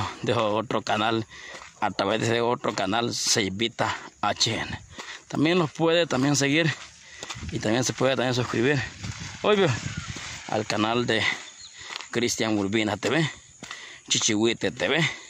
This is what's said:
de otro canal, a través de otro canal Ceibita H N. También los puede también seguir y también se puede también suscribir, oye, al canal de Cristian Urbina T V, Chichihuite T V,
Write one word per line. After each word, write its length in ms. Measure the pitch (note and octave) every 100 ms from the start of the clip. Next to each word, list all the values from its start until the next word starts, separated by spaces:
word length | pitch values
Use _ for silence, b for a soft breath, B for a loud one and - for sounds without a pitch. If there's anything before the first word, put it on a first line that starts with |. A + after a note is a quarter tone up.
| G2+ B
de 120 | -
otro 480 | A#2 G#2+ G#2+ G#2+ A2+
canal, 440 | - G#2+ A2 A2+ A2 B B B B -
a 100 | G#2+
través 380 | - G2 A2 A2+
de 140 | A#2
otro 320 | A#2 A#2+ B2
canal 400 | G#2+ F#2+ A2+ A#2+
Ceibita 800 | A#2 - A#2 F#2+ G2 A#2 - A2 B B -
H 340 | G#2 - A#2
N. 260 | G2+ - - B B B B -
También 320 | B2+ D#3 F3+
los 120 | D3+
puede 360 | - E3 E3+ E3
también 300 | B2+ C#3 C3+
seguir 360 | C#3 D3+ D#3 - B B B B B B -
y 80 | -
también 220 | G#2+ A#2+
se 120 | B2
puede 200 | - C3
también 200 | B2 B2+
suscribir, 460 | B2 A#2+ A2+ B2+ C#3+ B B B B B B
oye, 260 | G3 G#3 F3 A2+ B B B B B B -
al 180 | A2 G#2+
canal 400 | G#2 G#2+ A#2+ A#2+
de 180 | A2 B B B B B B B B B
Cristian 480 | A#2+ A#2 - A2 G#2
Urbina 380 | G2 A2+ G#2+ G#2
T 120 | G#2
V, 220 | D3+ D3+ - - - B B B B -
Chichihuite 640 | - - G#2 A#2 A2 F#2+
T 180 | B2 F#2
V, 220 | D3+ D3 B